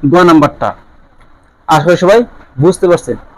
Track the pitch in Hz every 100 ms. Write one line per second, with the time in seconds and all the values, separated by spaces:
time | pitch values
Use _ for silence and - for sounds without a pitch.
0 | 143 170 180 160 143 - 110 - _ _
1 | _ _ _ _ _ _ - 156 151 170
2 | 175 220 240 - - - 156 180 185 170
3 | - 120 -